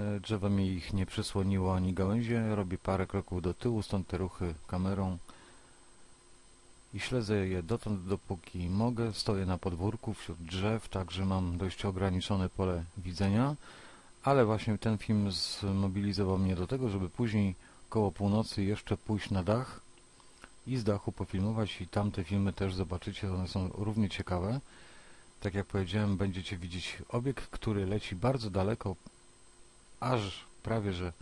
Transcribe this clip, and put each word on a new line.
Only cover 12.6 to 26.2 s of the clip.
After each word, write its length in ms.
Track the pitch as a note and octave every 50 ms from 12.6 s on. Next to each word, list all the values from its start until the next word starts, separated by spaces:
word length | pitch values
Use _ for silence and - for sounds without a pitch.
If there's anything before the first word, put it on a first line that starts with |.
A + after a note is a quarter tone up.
| F#2+ F#2 F2 E2+ E2 E2 - F#2+
widzenia, 580 | F2+ F2+ F2 D#2+ G2 G2 G2+ A2+ C3 C#3+ D3+ - - - - - - - - - - - - -
ale 220 | - C3+ C#3 C3+ A#2
właśnie 340 | G#2 A2 G2+ - A2 G#2 -
ten 200 | - A2+ A2 G2+
film 340 | - - G#2+ G#2 G2+ G2
zmobilizował 1080 | F2+ - - - - - G2+ G2 G2 G2 G2 F#2+ F#2 G2+ G2+ G2+ G2 G2+ G2 F#2 F#2+ F#2+
mnie 180 | F#2+ F#2+ F#2+
do 100 | F2 F2+
tego, 220 | - C3 C3 B2+ A2
żeby 200 | G2 G2 F#2 E2
później 460 | - - B2 A2 G#2 G#2 G2+ F#2+ F#2 - - - - - - -
koło 240 | - A2 G#2 G2
północy 520 | - - G2+ G2+ G#2 A2 A2 - - A2 G2
jeszcze 320 | G2 G#2 - - - G#2
pójść 340 | - - - A2 F#2+ - -
na 120 | G2+ F#2+
dach 380 | F2 F#2 A2 B2 C3 - - - - - - - - - - - - - - - - - - - -
i 100 | A#2+ C3
z 80 | B2 G#2
dachu 280 | G#2+ G2+ G2 - -
pofilmować 680 | - - F#2+ - - F#2 G2 G#2+ A2 A2+ G#2+ F2 - -
i 60 | F2+
tamte 380 | - - G#2 G2+ G#2 - G2 E2+
filmy 280 | E2 G2+ G2 G2 G2
też 220 | - - G2 F#2+ F2+
zobaczycie, 580 | F#2 F#2+ E2 F2+ F2 - G#2 F#2+ - G#2+ F#2+
one 160 | F#2 F2+ F#2 -
są 220 | - G2 F#2 - -
równie 340 | - G#2 G#2+ G#2 A2 G#2 F#2
ciekawe. 520 | - - - - F#2 F2 F2+ G#2 B2+ C#3 - - - - - - - - - - - - - - - -
Tak 140 | - G2+ F#2
jak 120 | G2+ F#2+
powiedziałem, 500 | - - G2 F#2+ E2 F#2+ G#2+ G#2 G2+ G2
będziecie 400 | F2